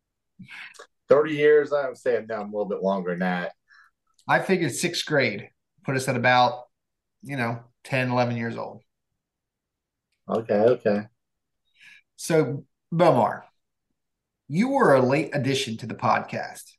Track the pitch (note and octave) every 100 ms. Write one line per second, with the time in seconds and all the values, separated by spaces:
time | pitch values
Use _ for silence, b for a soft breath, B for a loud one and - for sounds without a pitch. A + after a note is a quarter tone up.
0 | _ _ _ - B B B B B _
1 | - C#3 D#3 D3 D3+ D3+ C#3 C#3+ C3+ A#2+
2 | B2+ A2+ A2 G#2+ G#2 G#2 G2 F#2 F#2+ G2
3 | F2+ F2 F#2 F2+ F2 - _ b b _
4 | _ _ - D#3 E3 F#3 D3+ - F3 -
5 | - D3 A#2 G2+ - _ _ _ - C3
6 | C3+ B2 B2+ B2+ B2 - - _ _ _
7 | _ _ B2 C#3 A#2 A#2+ - _ - C3
8 | B2+ B2 A#2+ A#2 A#2 A2+ A2 - _ _
9 | _ _ _ _ _ _ _ _ _ _
10 | _ _ - G#2+ A#2 G#2 A#2 B2+ A2+ G#2
11 | A2 _ _ _ _ _ _ b b b
12 | b - - D#3+ C3 C#3 - _ - E3
13 | - A#2+ G#2 - - _ _ _ _ _
14 | _ _ _ _ - D#3 B3+ C4+ F3+ C3+
15 | B2 C#3+ D3 C#3 B2+ C3 - A2 A#2+ -
16 | A2+ G#2+ - A#2 - - -